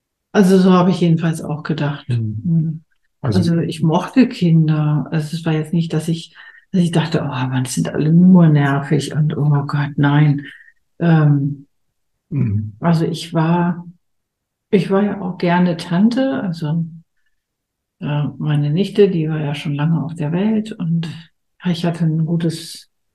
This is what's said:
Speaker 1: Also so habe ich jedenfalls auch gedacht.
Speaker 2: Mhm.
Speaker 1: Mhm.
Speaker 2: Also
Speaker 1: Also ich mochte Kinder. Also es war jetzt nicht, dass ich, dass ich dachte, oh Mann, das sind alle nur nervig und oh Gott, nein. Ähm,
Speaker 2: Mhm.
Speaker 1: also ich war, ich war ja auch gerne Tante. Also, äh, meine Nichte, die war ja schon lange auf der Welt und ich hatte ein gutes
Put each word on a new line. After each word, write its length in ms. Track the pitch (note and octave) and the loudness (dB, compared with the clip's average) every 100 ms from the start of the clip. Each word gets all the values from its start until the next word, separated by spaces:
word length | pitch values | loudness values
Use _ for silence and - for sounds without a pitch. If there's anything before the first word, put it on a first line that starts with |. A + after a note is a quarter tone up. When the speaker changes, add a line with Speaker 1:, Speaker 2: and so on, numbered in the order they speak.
| _ _ _ | _ _ _
Speaker 1:
Also 260 | G#3 F#3 F#3+ | 2 6 6
so 120 | F#3+ | 6
habe 200 | F#3 F3+ | 4 4
ich 100 | E3+ | 2
jedenfalls 400 | F3 D#3 E3 D#3 | 2 2 0 -4
auch 220 | - C#3+ | -6 -8
gedacht. 440 | - D#3 C#3+ D3 - | -6 -4 -4 -6 -4
Speaker 2:
Mhm. 320 | A#2+ A2 G#2+ F3 | -4 -4 -4 -2
Speaker 1:
Mhm. 380 | E3 D#3+ D#3 - _ _ _ | 0 0 -6 -14 _ _ _
Speaker 2:
Also 180 | B2+ G#2+ | -2 0
Speaker 1:
Also 180 | E3 E3+ | 2 0
ich 220 | E3 - | -2 -2
mochte 460 | D#3+ D#3 - C4 A#3+ | 0 0 -2 0 0
Kinder. 760 | - F3 D#3+ D#3 D#3 D3+ D3+ B2 | 2 2 4 4 2 0 0 -2
Also 240 | D#3+ D3+ E3 | -6 -6 -6
es 100 | E3 | -4
war 80 | |
jetzt 200 | D#3 D3+ | -4 -2
nicht, 180 | E3+ E3 | -2 -2
dass 140 | D#3 D#3+ | -4 -4
ich, 280 | E3 - - - - _ | -6 -8 -20 -20 -20 _
dass 100 | F#3+ | 0
ich 100 | E3+ | 2
dachte, 300 | E3+ - - | 0 0 -2
oh 40 | C#3 | -4
Mann, 360 | C3 C3 C3 | -6 -4 -2
das 100 | B2+ | -4
sind 160 | - - | -4 -4
alle 240 | - D3+ | -2 2
nur 340 | E3 F3+ F#3 D#3+ | 6 8 8 8
nervig 680 | D3 C#3+ C#3+ - D3 - D3 | 6 4 0 0 -2 -2 -2
und 200 | D3+ A2+ | -2 0
oh 140 | D3 C#3+ C#3+ | 0 0 0
Gott, 260 | D3 C#3 - | -4 -4 0
nein. 500 | C#3+ D3 D3+ C#3 - - - _ _ _ | 2 4 4 2 -4 -18 -20 _ _ _
Ähm, 680 | E3+ D#3+ D3+ C#3+ C#3+ D3 - _ _ _ _ _ _ | 2 4 4 2 0 -6 -14 _ _ _ _ _ _
Speaker 2:
Mhm. 440 | C#3+ B2 G#2 G#2+ - | -4 -2 -2 -6 -4
Speaker 1:
also 260 | E3+ D#3+ D#3+ | 0 0 0
ich 260 | - - | -6 -6
war, 540 | E3 D#3+ F3 F3 E3+ - - _ _ _ _ _ _ _ | -2 0 0 0 -4 -10 -20 _ _ _ _ _ _ _
ich 180 | G#3 E3 | 0 2
war 140 | F#3+ | 0
ja 180 | G3+ F#3+ | 0 -4
auch 160 | F#3 F3+ | -8 -4
gerne 400 | F3 F3 F3+ E3 | -2 2 0 -2
Tante. 640 | - E3+ A3 A#3+ C4+ C4+ | -4 0 2 2 -2 -2
Also, 420 | F#3+ E3 D3+ E3 E3 E3 - _ _ _ _ _ _ _ _ _ | -6 -6 -4 -4 -4 -10 -20 _ _ _ _ _ _ _ _ _
äh, 240 | - D3 D3 - | -6 -4 -4 -4
meine 320 | D3+ D3 D3 | -2 0 0
Nichte, 360 | D#3+ G3 - G3+ | -2 -2 2 2
die 180 | E3+ D#3 | 2 -2
war 100 | D#3 | -4
ja 140 | D3 | -4
schon 220 | D3 D#3 C#3+ | -6 -6 -2
lange 280 | D#3 D#3+ | 0 0
auf 120 | B2+ - | -2 -6
der 160 | D3 | -4
Welt 400 | F3 G#3+ A3 - | -2 0 -2 -4
und 360 | - E3 E3 D#3+ - - _ _ _ F3+ | -6 -2 -2 -4 -10 -18 _ _ _ -4
ich 160 | E3 F3 | -2 -2
hatte 200 | E3 E3 | -2 -2
ein 200 | D#3 D#3+ | 0 -2
gutes 640 | E3+ E3 D3+ - - - _ _ | -2 -2 -4 -12 -20 -20 _ _